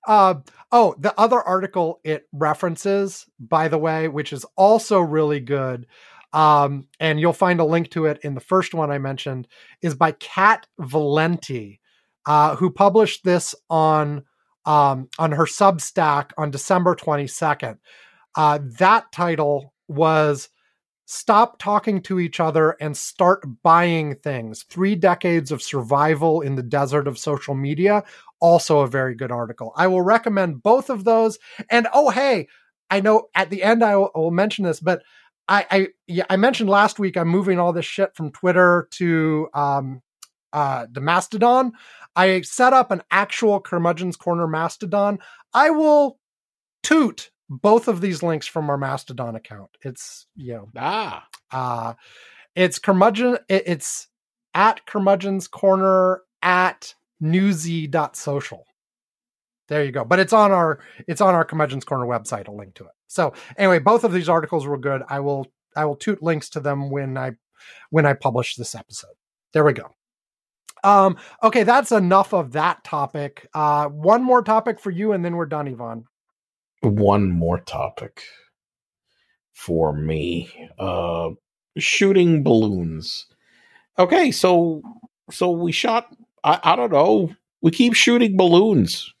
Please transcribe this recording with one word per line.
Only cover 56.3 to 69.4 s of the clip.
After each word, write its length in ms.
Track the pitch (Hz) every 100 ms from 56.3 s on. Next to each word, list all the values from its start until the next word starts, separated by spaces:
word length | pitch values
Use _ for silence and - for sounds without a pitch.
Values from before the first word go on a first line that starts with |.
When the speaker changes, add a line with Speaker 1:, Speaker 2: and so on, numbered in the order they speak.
| _
Speaker 1:
at 520 | 180 180 185 - - _ _ _
newsy 680 | 156 175 196 175 165 165 156
dot 300 | 160 147 -
social. 480 | - 143 - - _ _ _ _ _ _ _ _ _ _ _
There 140 | 151
you 80 | 143
go. 120 | 131
But 160 | 117 180
it's 140 | 185
on 180 | 226 208
our, 280 | 185 165 143 - - -
it's 140 | 160
on 140 | 196 175
our 100 | 160
Curmudgeon's 400 | 160 151 135 -
Corner 200 | 135 123
website, 440 | 120 107 110 101
a 20 |
link 220 | 104 98 _
to 80 |
it. 80 | - _ _
So 260 | - 156 - - -
anyway, 220 | 196 175
both 240 | 139 233
of 80 | 233
these 160 | 180 165
articles 380 | 170 156 165 139
were 100 | 143
good. 260 | 135 135 127
I 140 | 139
will, 260 | 139 139 131 _ _ -
I 100 | 151
will 100 | 143
toot 260 | - 202
links 280 | 160 156 -
to 100 | 151
them 300 | 143 139 139
when 280 | 143 135 131
I, 160 | 131 117 _ _ - - _
when 140 | 156 147
I 80 |
publish 420 | 139 135 123 113 -
this 200 | 117 110
episode. 380 | - - - _ _ _